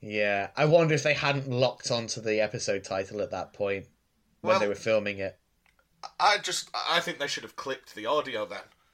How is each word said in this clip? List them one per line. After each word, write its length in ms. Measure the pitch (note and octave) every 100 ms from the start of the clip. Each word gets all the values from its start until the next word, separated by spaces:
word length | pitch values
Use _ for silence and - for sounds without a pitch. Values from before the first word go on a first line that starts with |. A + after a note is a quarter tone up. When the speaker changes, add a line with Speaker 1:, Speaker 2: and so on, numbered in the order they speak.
Speaker 1:
Yeah. 480 | G#2+ G#2+ G#2 G2+ G2 -
I 80 |
wonder 280 | D3+ E3 E3
if 120 | D3
they 100 | D3+
hadn't 340 | C#3+ D3 C#3 C3+
locked 440 | B2 B2+ - -
onto 280 | A#2+ A2+ -
the 200 | A2+ G#2+
episode 420 | G#2+ A#2 - G2
title 380 | F#2+ F#2+ G2 G#2+
at 80 | F#2
that 220 | F#2+ -
point 340 | - G2+ G2 - _ _ _ _ _
when 100 | G#2
Speaker 2:
Well, 40 | G#2
Speaker 1:
they 80 | G#2
were 80 |
filming 460 | G2 A2+ A2 G#2 G2
it. 180 | F#2+ - _ _ _ _ _ _ - _
Speaker 2:
I 200 | F3+ G3+
just, 300 | - F3 -
I 240 | - - E3
think 220 | E3+ D#3
they 80 | C#3+
should 160 | -
have 100 | A2
clipped 400 | - - C3 -
the 120 | - A2
audio 380 | D3 C#3 A2+
then. 200 | G#2 G2 - _ _